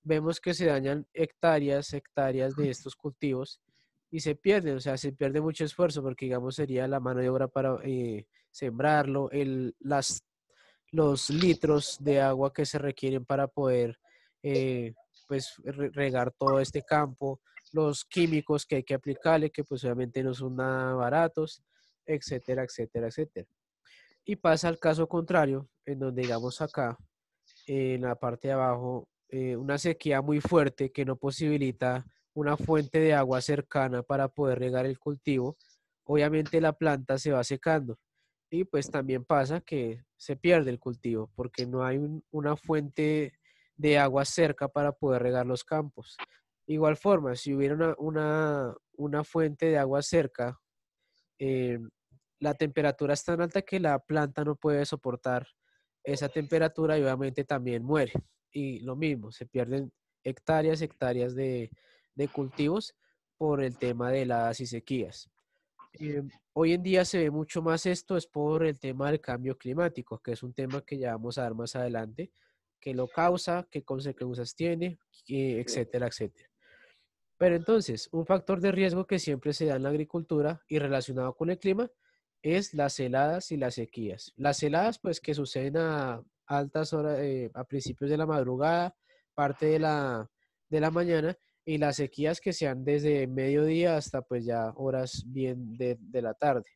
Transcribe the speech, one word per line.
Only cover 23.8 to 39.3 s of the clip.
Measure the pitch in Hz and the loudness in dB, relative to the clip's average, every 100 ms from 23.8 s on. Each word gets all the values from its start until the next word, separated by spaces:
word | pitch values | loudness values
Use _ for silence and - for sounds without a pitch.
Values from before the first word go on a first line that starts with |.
| _ - _ _ - | _ -20 _ _ -8
Y | 208 | 0
pasa | 170 160 175 | 2 4 2
al | 165 | 2
caso | 165 156 160 | 0 2 0
contrario, | 170 165 170 143 135 139 _ - | -2 2 2 4 0 -6 _ -8
en | 139 | -4
donde, | 131 127 | -4 -2
digamos, | 123 117 123 - | -2 -2 -4 -6
acá, | 151 - 123 117 - _ _ _ _ _ - | -6 -2 -4 -6 -16 _ _ _ _ _ -6
eh, | 135 131 | -2 0
en | 127 | 0
la | 123 120 | -2 -2
parte | 123 117 135 | -4 -4 -2
de | 135 | 2
abajo, | 127 120 123 123 - _ _ | 2 0 -2 -6 -10 _ _
eh, | 131 127 120 | -6 -4 -4
una | 139 143 | -2 0
sequía | 170 160 156 135 | 0 -2 0 0
muy | 143 151 | 2 0
fuerte | - 170 139 - 135 | 4 4 4 0 -4
que | - 135 | -2 -4
no | 127 | -2
posibilita | 139 131 151 151 131 123 127 127 127 _ _ | -4 -2 0 2 0 0 -2 -2 -8 _ _
una | 151 147 147 | -4 -2 0
fuente | - 156 143 160 | 2 2 2 4
de | 156 | 6
agua | 147 131 127 | 4 4 0
cercana | - 147 - 147 131 123 | 0 -2 0 0 0 -2
para | 123 139 135 | 0 0 0
poder | - 139 123 | 0 0 2
regar | 127 127 131 | 0 0 -2
el | 127 | -4
cultivo, | - 143 - 131 123 160 _ _ _ _ | -6 -4 0 0 0 -6 _ _ _ _
obviamente | - 147 147 156 151 165 | 0 2 4 2 2 2
la | 160 | 2
planta | 151 160 139 131 135 | 4 2 2 0 -2
se | 151 | 2
va | 135 | 0
secando. | 120 135 165 156 127 110 _ _ _ _ _ | 0 -2 2 2 0 -10 _ _ _ _ _
Y, | 165 190 | -4 0
pues, | 143 135 | -2 -2
también | 147 135 131 | -4 -2 -4
pasa | 123 | 2